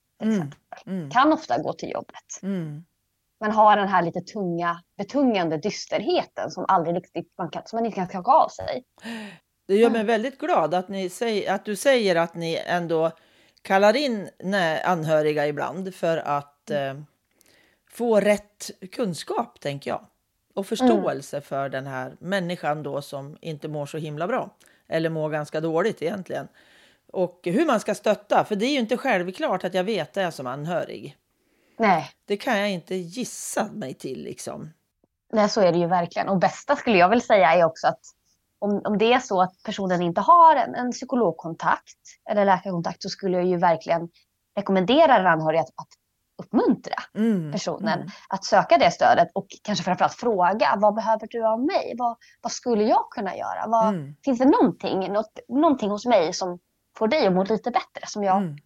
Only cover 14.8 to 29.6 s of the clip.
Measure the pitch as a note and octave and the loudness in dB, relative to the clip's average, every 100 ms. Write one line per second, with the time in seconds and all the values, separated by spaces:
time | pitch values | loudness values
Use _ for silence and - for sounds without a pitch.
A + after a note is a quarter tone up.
14.8 | - F3+ D#3 D#3 D3+ D3+ D3 D3 C3+ D#3 | 0 0 2 2 2 0 -2 -2 -6 -6
15.8 | F#3+ F3+ E3+ D#3+ - C#3+ C#3 _ - D3 | -10 -4 -2 -2 -2 -4 -4 _ -8 -4
16.8 | C#3 C#3 D3+ _ _ _ _ _ _ _ | -4 -8 -16 _ _ _ _ _ _ _
17.8 | _ - A#3 G#3+ G3 G#3 - _ - - | _ -4 2 4 4 2 -2 _ -16 -16
18.8 | F#3 - A#3 C#3 - G4+ A#3 _ C#3+ C#3+ | -12 -6 -4 -4 -6 -6 -6 _ -8 -6
19.8 | - - - _ _ _ _ - G3 A3 | -6 -8 -10 _ _ _ _ -8 -6 2
20.8 | B3 G#3+ F3+ C3+ C#3 C#3+ - C#3 C#3 C3 | 4 4 2 -4 -8 -12 -6 -6 -4 -6
21.8 | C#3 C3 C3 - E3 G3 F3 F3 D#3 D3+ | -8 -8 -10 -12 -6 -4 -4 -4 -4 -4
22.8 | C#3+ C#3 C#3 C#3 C#3 D#3 - D3+ D#3 D3+ | -4 -8 -8 -12 -14 -14 -12 -10 -8 -8
23.8 | C#3+ D#3+ D#3 D3 F3 A#3+ D3 - _ _ | -8 -8 -8 -6 -4 -4 -6 -12 _ _
24.8 | _ D#3+ D#3+ D#3+ D#3 D3+ D3 D#3 D#3+ D#3+ | _ -2 -2 -2 -4 -4 -4 -4 -2 0
25.8 | G#3+ - D3+ G3+ F3 C#3 - _ _ _ | 0 -2 -6 -6 -8 -10 -10 _ _ _
26.8 | _ _ _ F#3+ F3+ - F3 F#3+ E4 A3+ | _ _ _ -4 -4 -4 -2 0 2 0
27.8 | - G#3 A3 G3+ - B3 - G#3 A#3+ D4 | -2 -2 -2 -2 2 0 2 0 0 0
28.8 | A3 A#3+ C4+ G3+ F3 F#3 D4+ F#3 | 0 -2 0 0 -2 -4 -4 -4